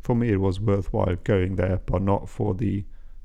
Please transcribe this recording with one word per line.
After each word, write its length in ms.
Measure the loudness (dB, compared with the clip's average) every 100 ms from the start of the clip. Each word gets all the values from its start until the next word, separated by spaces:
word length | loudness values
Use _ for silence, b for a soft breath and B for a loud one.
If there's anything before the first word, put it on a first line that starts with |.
for 160 | 0 2
me, 140 | 4
it 100 | 2
was 180 | 2 0
worthwhile 560 | 0 0 0 0 0 0
going 340 | 2 2 2 0
there, 240 | 0 0 0
but 160 | 0
not 260 | 2 0 -2
for 260 | -4 -2
the 300 | 0 0 -2 -6 b b b